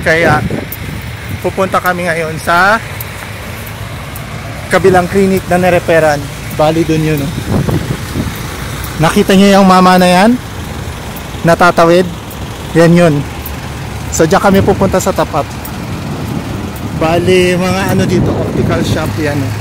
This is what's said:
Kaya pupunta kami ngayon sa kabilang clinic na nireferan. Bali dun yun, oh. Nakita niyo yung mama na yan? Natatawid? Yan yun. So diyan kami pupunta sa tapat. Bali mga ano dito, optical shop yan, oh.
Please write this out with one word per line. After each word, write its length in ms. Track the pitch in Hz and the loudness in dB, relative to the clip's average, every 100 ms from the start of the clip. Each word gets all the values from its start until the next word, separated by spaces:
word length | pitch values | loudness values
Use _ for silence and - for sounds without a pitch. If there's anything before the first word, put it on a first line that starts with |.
Kaya 320 | 180 165 160 151 - - - - - - - - - - | 2 2 2 2 0 -6 -8 -10 -10 -10 -10 -12 -10 -6
pupunta 400 | 185 185 190 185 | -4 -2 -2 0
kami 240 | 180 180 | -2 -2
ngayon 320 | 175 165 160 160 | -2 -2 -4 -4
sa 400 | - 170 190 220 - - - - - - - - - - - - - - - - - - - | 0 2 4 2 -2 -10 -10 -10 -12 -12 -12 -12 -12 -12 -12 -10 -12 -12 -10 -10 -10 -10 -2
kabilang 400 | 185 190 185 175 | 2 4 4 2
clinic 320 | 196 190 190 - | 2 2 0 0
na 80 | 180 | 2
nireferan. 640 | 180 175 - 165 156 143 - - - - | 4 2 2 4 4 0 -4 -10 -8 0
Bali 240 | 156 160 | 2 2
dun 160 | 156 156 | 0 0
yun, 200 | 156 151 | 0 -2
oh. 120 | 139 - - - - - - - - - - - - - - - - - | -2 -4 -2 -2 0 -2 -2 -6 -4 -4 -4 -6 -10 -10 -10 -10 -8 0
Nakita 320 | 156 208 190 | 2 2 4
niyo 240 | 196 202 196 | 6 6 6
yung 100 | 190 | 6
mama 300 | 185 180 185 | 6 6 6
na 80 | |
yan? 260 | 180 180 214 254 - - - - - - - - - - | 6 6 4 2 -4 -10 -10 -10 -10 -10 -12 -12 -12 -2
Natatawid? 640 | 165 170 175 180 170 175 175 - - - - - - 160 | 2 4 4 4 4 4 2 -4 -12 -12 -10 -10 -2 4
Yan 160 | 165 | 6
yun. 220 | 175 170 143 - - - - - - - - - | 6 6 2 -4 -8 -10 -10 -10 -10 -10 -8 -6
So 160 | - 160 | 0 2
diyan 160 | 190 | 4
kami 160 | 208 196 | 4 4
pupunta 400 | - - 190 190 | 4 2 2 2
sa 100 | 196 | 0
tapat. 380 | 180 156 160 139 - - - - - - - - - - - - - - 156 | -2 -2 -2 -4 -8 -10 -10 -8 -8 -8 -8 -6 -6 -6 -8 -8 -8 -8 -2
Bali 560 | 160 175 175 185 180 180 | 0 2 2 2 2 0
mga 400 | 185 185 196 190 | -2 -2 0 0
ano 80 | |
dito, 260 | 185 180 - | 0 0 0
optical 540 | - - - - 165 | -2 -4 -2 -2 -2
shop 260 | 156 170 156 - | -2 -2 -2 -2
yan, 240 | 151 143 | -2 -2
oh. 120 | 135 - | -4 -6